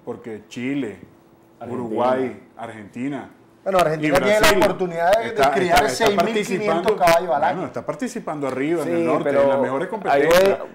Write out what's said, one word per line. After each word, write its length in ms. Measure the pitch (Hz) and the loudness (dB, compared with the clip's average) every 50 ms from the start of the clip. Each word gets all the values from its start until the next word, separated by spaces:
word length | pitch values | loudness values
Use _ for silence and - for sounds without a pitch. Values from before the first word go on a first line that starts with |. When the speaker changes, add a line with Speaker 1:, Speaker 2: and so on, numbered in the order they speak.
| _ | _
Speaker 1:
porque 380 | 123 117 - - 120 110 104 104 | -12 -12 -12 -12 -14 -14 -14 -14
Chile, 520 | - - 123 120 131 143 143 127 107 95 92 - - - _ _ _ _ _ _ _ _ - | -14 -10 -8 -6 -4 -4 -4 -4 -6 -8 -12 -18 -20 -20 _ _ _ _ _ _ _ _ -16
Speaker 2:
Argentina. 240 | 117 120 123 127 120 | -12 -10 -8 -8 -6
Speaker 1:
Uruguay, 600 | 113 107 117 120 127 131 131 131 120 107 - - - _ | -4 -2 0 2 2 2 0 -2 -4 -6 -10 -18 -20 _
Argentina. 720 | - 117 113 107 107 104 90 - 113 127 143 147 123 101 - - _ _ _ _ _ - | -14 -14 -14 -14 -14 -16 -14 -10 -8 -8 -6 -8 -8 -10 -14 -20 _ _ _ _ _ -4
Speaker 3:
Bueno, 160 | 196 196 180 | 0 2 2
Argentina 360 | 170 151 160 151 151 156 - | 2 2 0 -2 0 2 2
Speaker 1:
Y 40 | 185 | 2
Speaker 3:
tiene 120 | - 202 208 | 2 2 2
la 60 | 214 | 4
Speaker 1:
Brasil. 240 | 214 208 202 190 214 | 4 4 4 4 2
Speaker 3:
oportunidad 480 | 196 175 - 185 175 170 170 170 175 208 | 2 0 -2 -4 -4 -2 0 2 2 2
de, 60 | 226 226 | 2 0
de 60 | 233 | -2
Speaker 1:
Está, 220 | 214 208 135 139 | 0 0 2 2
Speaker 3:
criar 240 | - - 185 175 170 - - | 2 0 2 2 4 4 2
Speaker 1:
está, 40 | |
está 180 | - - - 226 | 2 0 0 0
Speaker 3:
seis 40 | 214 202 196 - | 2 2 2 0
mil 100 | 214 226 214 202 | 0 0 -2 -2
quinientos 0 | - 190 | -2 -4
Speaker 1:
participando, 400 | 180 208 190 165 170 - 226 208 | -2 -2 -2 -2 0 0 0 0
Speaker 3:
caballos 400 | 180 185 170 170 170 180 175 156 | 2 4 4 4 4 2 0 0
al 80 | 143 151 | 0 0
año. 100 | 170 185 | 0 -2
Speaker 1:
bueno, 120 | 185 151 | -4 -6
está 180 | - - 120 - | -8 -8 -8 -6
participando 600 | - 220 - 254 233 - 226 - - 156 147 143 | -8 -6 -6 -6 -8 -8 -8 -8 -8 -6 -4 -4
arriba 340 | 131 123 127 139 156 175 170 165 | -4 -2 -2 -2 -2 -2 -2 -2
en 40 | |
Speaker 2:
Sí, 60 | 165 170 | -2 -2
Speaker 1:
el 120 | 170 170 | 0 0
norte, 180 | 165 156 156 160 | 0 0 0 0
Speaker 2:
pero 160 | 143 135 139 139 | 2 2 4 4
Speaker 1:
en 60 | 139 | 4
las 100 | 135 139 | 2 2
mejores 260 | - 131 131 135 175 | 0 0 -2 -2 -4
Speaker 2:
ahí 40 | 185 | -4
Speaker 1:
competencias. 680 | - 214 190 - 139 143 147 160 - - - - - - | -6 -4 -2 2 2 4 4 6 6 6 6 4 2 0
Speaker 2:
voy, 100 | - - | -4 -8